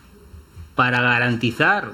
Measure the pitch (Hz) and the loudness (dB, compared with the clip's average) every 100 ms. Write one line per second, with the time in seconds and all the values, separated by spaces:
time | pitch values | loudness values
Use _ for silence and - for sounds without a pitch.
0 | - - - - - - - - 123 123 | -20 -20 -20 -20 -20 -20 -8 -2 0 2
1 | 123 120 123 113 120 117 160 202 - | 2 2 0 0 -2 0 0 0 -4